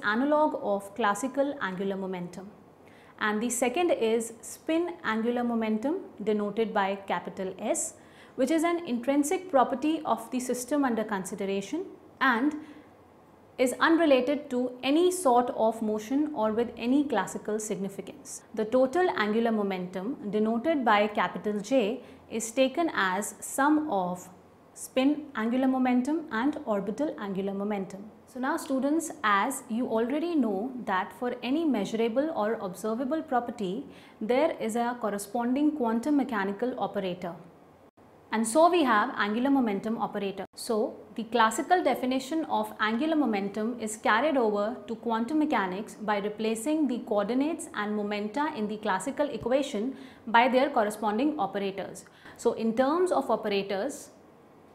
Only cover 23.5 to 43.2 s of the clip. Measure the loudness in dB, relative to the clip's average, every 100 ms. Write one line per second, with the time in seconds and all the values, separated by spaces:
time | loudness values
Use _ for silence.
23.5 | 0 4 4 2 0 -2 -4 -10 -20 -20
24.5 | -20 -20 -16 -4 2 2 2 -4 -2 0
25.5 | 2 2 2 4 4 2 -2 -2 -2 0
26.5 | -2 -2 -2 -2 -2 -4 -4 -6 -4 -4
27.5 | -2 -2 -4 -6 -10 -16 -20 -16 -6 -4
28.5 | -2 -2 0 2 0 -2 -2 2 2 2
29.5 | -2 -4 -4 0 0 0 -2 0 2 2
30.5 | 0 -4 -6 -2 -2 -2 -6 -6 -4 -2
31.5 | 0 2 2 0 0 0 2 0 0 -2
32.5 | -2 -6 -6 -4 -2 -2 -4 0 -2 -2
33.5 | -4 -4 -4 -8 -16 -20 -8 0 2 2
34.5 | 0 -4 -2 -2 -2 -4 -4 -4 -2 0
35.5 | 2 2 2 0 0 2 2 2 0 -2
36.5 | -2 -4 -2 -4 -2 -4 -4 -8 -10 -18
37.5 | -20 -20 -20 -20 _ -20 -20 -2 0 4
38.5 | 6 8 6 6 4 2 0 0 2 4
39.5 | 4 4 0 -2 -2 -2 -2 -4 -6 -12
40.5 | -10 -4 -2 -2 -4 -14 -12 -2 4 4
41.5 | 2 2 4 4 2 0 -2 -2 -4 0
42.5 | -2 -2 -2 -2 0 0 2